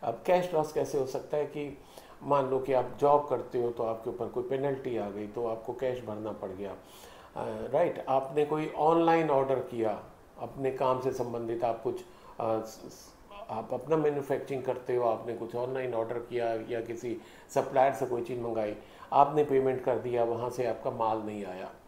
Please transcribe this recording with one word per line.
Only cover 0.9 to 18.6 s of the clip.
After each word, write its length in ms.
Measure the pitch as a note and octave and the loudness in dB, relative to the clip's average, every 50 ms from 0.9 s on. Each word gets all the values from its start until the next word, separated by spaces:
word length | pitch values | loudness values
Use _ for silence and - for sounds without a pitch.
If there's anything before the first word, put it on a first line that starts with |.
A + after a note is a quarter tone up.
| - C#3+ | 0 0
हो 80 | C3 | 0
सकता 320 | C3 - C3+ B2 - - D3+ | 0 -2 -6 -6 -2 -2 -2
है 80 | D3 | -2
कि 320 | C#3+ - D3+ D3 C#3+ C#3 - - - - - - - - - - | -2 -4 -8 -8 -8 -10 -12 -18 -20 -20 -20 -20 -20 -20 -12 0
मान 260 | - C#3 C#3+ C3+ B2+ | 2 2 4 4 4
लो 100 | C3 C3 | 2 0
कि 140 | C3 - C3+ | 2 2 2
आप 240 | B2+ B2 - - - | 2 2 0 -2 2
job 280 | C#3+ C#3+ C#3+ C#3+ C#3+ - | 6 8 8 6 6 4
करते 340 | C3 A#2+ A#2 - - B2+ | -2 -2 -2 -2 -2 0
हो 100 | A#2+ A#2+ | 0 0
तो 120 | A#2+ - A#2+ | 0 -2 -2
आपके 260 | A2+ A2+ A2 - B2+ | -2 -2 -4 -4 -6
ऊपर 180 | A#2 - A#2 G#2+ | -4 -4 -6 -4
कोई 160 | - B2 A#2+ | -2 -4 -2
penalty 540 | B2 C3+ C3+ C3+ C#3+ C#3 C3 - C3+ A#2+ A2 | -2 -2 0 0 -2 -2 -2 -4 -4 -2 -2
आ 120 | G#2 G#2 | -4 -4
गई 180 | G2 G#2 G#2 G#2 | -6 -6 -8 -6
तो 200 | - A#2+ A#2+ A2+ | -6 -4 -2 -2
आपको 260 | A2 A2+ - - A#2+ | -4 -4 -6 -8 -6
cash 300 | A#2 C3+ B2+ B2 A#2 A#2+ | -2 -2 -2 -2 -2 -6
भरना 280 | A2 G#2+ G#2+ G#2+ A2 | -8 -8 -6 -6 -6
पड़ 180 | G2+ - - G2 | -6 -6 -8 -8
गया, 220 | F#2+ F#2 G2+ G2 | -8 -8 -8 -8
अ, 60 | F#2 F#2 - - - - - - - - - - - - A#2+ A2+ A2 G#2+ A2 - | -8 -12 -16 -20 -20 -20 -20 -20 -20 -20 -20 -14 -8 -8 -6 -6 -6 -6 -6 -2
right। 340 | - D3 F3 E3 - - - - | 2 2 2 2 0 -4 -2 2
आपने 360 | B2+ C3+ C3 - D3+ D3 D3+ | 2 2 2 0 2 2 2
कोई 280 | D3 D3+ D3+ D#3 D3+ - - | 2 2 -2 -2 -4 -2 2
online 520 | D3+ D#3 E3 E3+ E3 E3 E3 E3 D#3+ D3+ | 4 4 6 6 6 6 6 4 4 4
order 260 | C#3+ C3+ C3+ C3 C3+ | 4 4 4 4 2
किया, 480 | B2 - - B2 A#2 A2+ A2 G#2 - - - - - - - - - | 0 0 -4 -2 -2 0 0 0 -2 -6 -16 -20 -20 -20 -20 -14 -12
अपने 320 | B2 A#2 - C#3 C3+ C3+ | -12 -12 -8 -2 -2 -2
काम 300 | C3 - C#3 B2+ B2+ B2+ | 0 2 2 2 2 2
से 100 | B2+ C3+ | 2 -2
संबंधित 520 | B2 - B2 A#2+ A#2 A#2+ A#2 A2+ A#2 A#2 - | 0 0 -4 -4 -4 -6 -4 -4 -2 0 2
आप 200 | A#2 A2+ - - | 0 0 0 -2
कुछ, 180 | B2 A#2+ - - - - - - - - - | -4 -4 -4 -8 -14 -20 -20 -20 -20 -10 -4
अ, 220 | - A2+ A2+ A2 | -2 0 0 0
स-, 40 | A2 | -2
स-, 500 | - - - - - - - - - - - - - - - - - | -6 -12 -16 -16 -18 -18 -18 -20 -20 -20 -20 -20 -20 -16 -16 -12 -8
आप 240 | A#2 - - - C3 | -8 -8 -6 -4 -4
अपना 240 | B2 B2 C#3 D#3+ D#3 | -6 0 2 2 4
manufacturing 680 | D3+ D3 D3 C#3+ C#3 - C#3+ B2 - - C#3 C3 - | 4 4 2 0 0 0 -2 -2 -2 -4 -4 -4 -2
करते 320 | - B2+ - - - B2+ | -2 -2 -2 -2 0 0
हो, 80 | B2 B2 | 2 4
आपने 300 | A#2 A2 A2 - A#2 A#2 | 2 2 0 -2 -6 -6
कुछ 220 | A2 A#2 A2+ - | -6 -6 -6 -4
online 380 | A#2+ B2 B2+ C3 C3 B2+ B2 A#2+ | -4 -4 -2 -2 -4 -4 -2 -2
order 260 | A2+ A2+ A2 B2 A#2+ | -2 -2 -2 -4 -6
किया 340 | A#2 - A#2+ A#2+ A#2 A2+ A2+ | -6 -4 -4 -2 0 0 0
या 280 | A2 A2 G#2 B2 A#2 | -2 -4 -4 -4 -4
किसी 360 | A2 A#2 A#2 A2+ - B2 A2 - - - - - - - | -4 -6 -8 -6 -4 -6 -6 -6 -8 -16 -20 -20 -20 -4
supplier 440 | - C#3 C3 - - C3+ C3 C3+ C3+ | 0 0 0 2 4 6 6 6 4
से 120 | - C3+ | 2 -2
कोई 160 | B2 B2 A#2 | -2 0 -2
चीज़ 180 | A#2 - C3 A#2+ | -2 -4 -6 -6
मंगाई, 360 | A#2 A#2 A2+ A2 | -4 -4 -2 -2